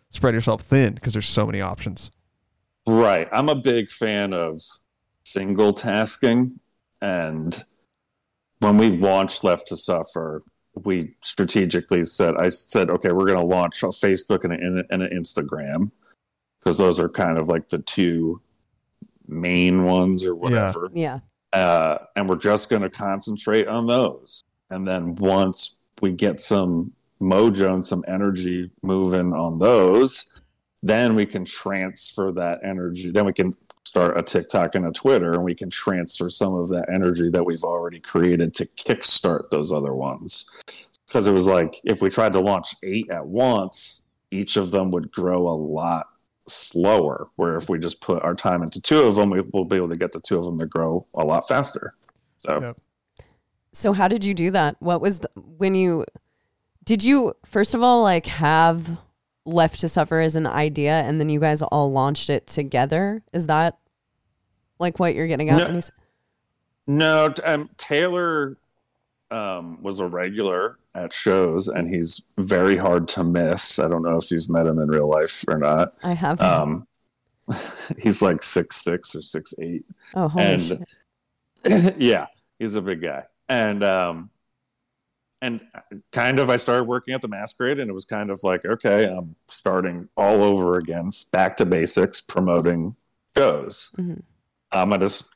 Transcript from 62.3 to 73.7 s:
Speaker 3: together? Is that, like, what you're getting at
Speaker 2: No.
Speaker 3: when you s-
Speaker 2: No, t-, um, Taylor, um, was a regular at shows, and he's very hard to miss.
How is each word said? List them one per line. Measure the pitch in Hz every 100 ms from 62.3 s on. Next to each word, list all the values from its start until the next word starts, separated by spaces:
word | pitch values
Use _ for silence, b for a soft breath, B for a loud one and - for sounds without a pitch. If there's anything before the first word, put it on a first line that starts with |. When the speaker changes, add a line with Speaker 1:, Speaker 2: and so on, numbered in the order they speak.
| 143 -
Speaker 3:
together? | - 139 127 139 160 196 220 -
Is | 175 160
that, | 156 170 - _ _ _ _ _ _ _ _ _ -
like, | 175 -
what | 175 -
you're | 165
getting | 143 151
at | 147
Speaker 2:
No. | 175
Speaker 3:
when |
you | 175
s- | - - _ _ _ _ _ _ _ _ -
Speaker 2:
No, | 143 156 156 156
t-, | 139
um, | 165 151 - -
Taylor, | - 147 180 180 175 156 139 135 _ _ _ _ _ _ -
um, | 110 101 90 85 82
was | 98 98
a | 90
regular | 87 92 101 101 90 104 - _
at | 92 85
shows, | - - 95 90 82 92
and | - 85
he's | 90 82 - - -
very | 95 95 92 95
hard | 95 87 85
to | -
miss. | 85 87 82 87 -